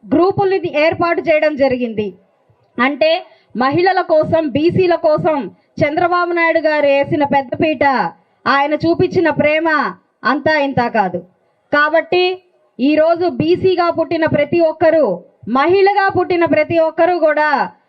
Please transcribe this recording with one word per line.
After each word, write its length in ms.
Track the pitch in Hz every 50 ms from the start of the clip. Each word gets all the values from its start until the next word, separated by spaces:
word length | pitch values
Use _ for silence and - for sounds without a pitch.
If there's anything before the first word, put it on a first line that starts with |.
| _ 202 202
గ్రూపుల్ని 460 | 302 339 381 392 - 403 381 370 381 302 339 - 294 294
ఏర్పాటు 360 | 330 330 - 349 339 339 320
చేయడం 340 | - 269 311 302 311 302 302
జరిగింది. 580 | 254 277 269 247 254 247 233 220 202 214 202 180 - _ _ _ _ _ _ _ _ _ _ _ - 240
అంటే 400 | 262 285 247 311 311 320 359 359 - - _ _ _ _ 196
మహిళల 440 | 247 262 277 330 359 381 370 370
కోసం, 480 | 359 359 349 311 311 - 320 320 320 302
బీసీల 460 | 214 277 302 339 - - 381 349 339
కోసం 420 | 320 330 330 302 302 - 339 311 285 233 175 - _ _ _ _ -
చంద్రబాబు 520 | 311 294 294 330 359 349 359 349 349 339 349
నాయుడు 260 | 339 330 330 330 330
గారు 260 | 302 320 302 302 294
వేసిన 380 | 285 277 277 277 277 339 311 294
పెద్దపీట, 600 | 277 - 277 269 247 - - - 311 311 247 294 277 269 233 202 160 - _ _ _ _ _ _ 220
ఆయన 260 | 262 277 277 294 302
చూపించిన 560 | 294 311 330 339 - 370 359 - 359 339 311
ప్రేమ 400 | 285 - 294 294 302 311 320 330 311 294 254 196 180 - _ _ _ _ -
అంతా 340 | 220 254 294 - 320 311 302 277 277
ఇంతా 200 | 262 262 240 233
కాదు. 320 | - 226 202 180 170 175 - _ _ _ _ _ _ _ _ _ -
కాబట్టి 680 | 294 294 302 302 330 311 320 - 359 359 359 370 370 _ _ _ _ _ _ _ -
ఈరోజు 480 | 240 277 302 302 311 320 339 330 349 349
బీసీగా 600 | 269 233 294 311 359 - - 370 370 330 349 339
పుట్టిన 360 | 330 - 320 - 339 320 320
ప్రతి 340 | 302 - 294 294 285 - 339
ఒక్కరూ, 600 | 339 311 311 320 339 320 320 330 294 214 180 175 - - _ _ - -
మహిళగా 580 | 226 262 277 330 359 403 381 392 403 403 392 392 392 381
పుట్టిన 280 | 359 294 370 339 339
ప్రతి 340 | 320 294 311 302 302 339 330
ఒక్కరూ 400 | 320 320 311 - 330 339 359 349
కూడా 520 | 302 311 302 302 302 302 285 254 202 175 - _ _